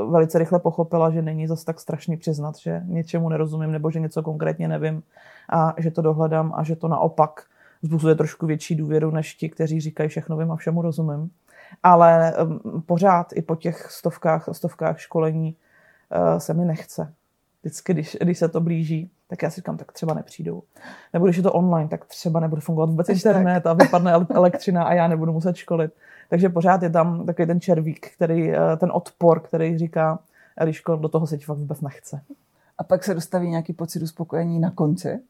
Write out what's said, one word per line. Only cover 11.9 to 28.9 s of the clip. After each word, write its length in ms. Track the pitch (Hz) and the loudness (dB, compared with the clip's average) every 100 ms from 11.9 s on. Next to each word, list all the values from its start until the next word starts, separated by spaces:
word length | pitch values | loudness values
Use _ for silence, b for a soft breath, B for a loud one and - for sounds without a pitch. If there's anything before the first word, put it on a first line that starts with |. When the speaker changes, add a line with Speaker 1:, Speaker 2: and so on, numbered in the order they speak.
| 175 170 165 165 | 8 8 8 4
Speaker 1:
em, 260 | - 160 160 - - 165 | 2 -2 -4 -8 -6 -2
pořád 420 | 170 196 175 170 | 2 4 4 0
i 80 | - | -6
po 140 | 165 160 | -4 -4
těch 320 | 170 160 - | -4 -8 -12
stovkách, 580 | - 175 - 165 160 165 | -8 -8 -2 0 -2 -4
stovkách 480 | 165 170 - 160 160 | -8 -8 -4 -6 -6
školení, 560 | - 165 160 160 160 160 b b b b - | -6 -2 -2 -2 -6 -8 b b b b -6
eh, 280 | 170 175 170 | 0 0 0
se 140 | - | -2
mi 120 | 160 175 | -2 -2
nechce. 480 | 160 - - 151 - _ _ _ _ | -4 -8 -10 -10 -14 _ _ _ _
Vždycky, 320 | 143 - - | -14 -8 -4
když, 240 | 165 151 - | -2 -4 -2
když 160 | 175 170 | -2 0
se 80 | 165 | -2
to 140 | 165 | 0
blíží, 480 | 165 165 160 160 175 _ - | -2 -2 -2 -4 -6 _ -16
tak 160 | 170 | -8
já 60 | 160 | -6
si 60 | 185 | -6
říkám, 220 | 170 160 | -10 -10
"Tak 140 | - | -12
třeba 220 | - 165 | -8 -4
nepřijdou." 500 | 156 - - 165 170 - B B B B | -4 -8 -10 -10 -10 -14 B B B B
Nebo 120 | 170 185 | 2 2
když 120 | 175 | 4
je 60 | |
to 100 | 185 | 2
online, 340 | 170 180 165 151 | 2 2 2 0
tak 160 | 165 - | -6 -10
třeba 340 | - 175 165 | -8 -2 0
nebude 220 | 160 156 | 0 -2
fungovat 280 | 160 160 160 | -2 0 0
vůbec 200 | 160 175 | 0 0
Speaker 2:
Až 60 | 190 | 2
Speaker 1:
internet 480 | 220 196 180 180 | 4 4 4 2
Speaker 2:
tak. 80 | 165 | 4
Speaker 1:
a 120 | 165 | 4
vypadne 280 | - 175 175 | 4 4 4
ele-, 140 | 170 180 | 2 2
elektřina 540 | - 180 185 - 180 | 4 4 2 -2 0
a 100 | 165 | 2
já 140 | 175 165 | 2 2
nebudu 260 | 160 160 | 0 -2
muset 220 | 165 180 160 | -2 -2 -4
školit. 360 | - 165 160 B B B - | -4 -2 -2 B B B -2
Takže 200 | 170 180 | 2 2
pořád 340 | 170 180 185 | 4 4 4
je 60 | 175 | 4
tam 360 | 170 170 170 165 | 2 2 0 -2
takový 220 | 170 170 | 0 0
ten 140 | 170 | 2
červík, 500 | - 160 160 143 - - | 2 2 0 -6 -10 -4
který, 360 | 165 165 160 | 0 2 2
eh, 40 | 156 165 160 | 2 2 2
ten 140 | 180 | 0